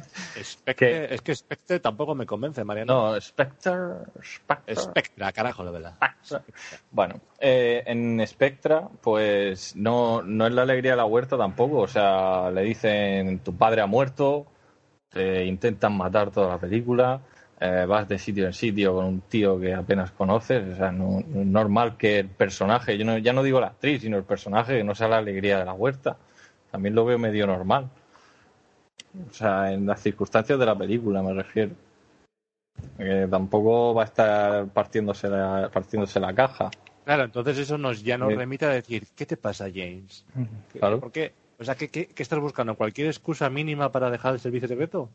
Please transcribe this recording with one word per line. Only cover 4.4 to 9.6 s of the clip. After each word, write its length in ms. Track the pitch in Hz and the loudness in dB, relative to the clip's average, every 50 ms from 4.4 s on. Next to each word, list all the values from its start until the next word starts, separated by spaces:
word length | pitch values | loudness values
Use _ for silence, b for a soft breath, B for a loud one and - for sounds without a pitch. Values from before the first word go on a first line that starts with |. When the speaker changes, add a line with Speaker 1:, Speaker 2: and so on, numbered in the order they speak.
| _ - 127 - - - 110 | _ -2 -2 -2 -2 -8 -6
Speaker 1:
Spectra, 560 | - - 190 - 147 135 - _ - 98 98 | -6 -4 -2 -2 -2 -4 -4 _ -6 -6 -6
carajo, 320 | 95 110 110 123 120 - 90 | -2 -2 -2 -2 -2 -6 -8
la 80 | 87 | -10
vela. 260 | 87 85 80 85 85 - - - - _ _ | -8 -10 -12 -12 -4 -2 -2 -2 -2 _ _
Speaker 2:
Spectre. 300 | - 147 135 - _ B B B B B B B _ | -10 -10 -10 -10 _ B B B B B B B _
Bueno, 300 | - 107 98 87 87 - _ _ _ - | 0 0 0 0 0 -12 _ _ _ -2
eh, 420 | - 135 127 127 123 120 120 120 - | 2 4 4 4 4 4 2 0 -2
en 400 | - 117 117 117 117 117 113 107 - | -2 -2 -2 0 0 0 0 0 -2
Spectra, 600 | - - 135 139 139 - - 151 156 156 - - - - | 0 0 0 0 0 -2 0 2 2 2 0 -4 -14 -6
pues, 760 | - 117 110 107 107 104 101 101 101 98 95 95 | -2 0 2 2 4 2 2 2 2 0 -2 -6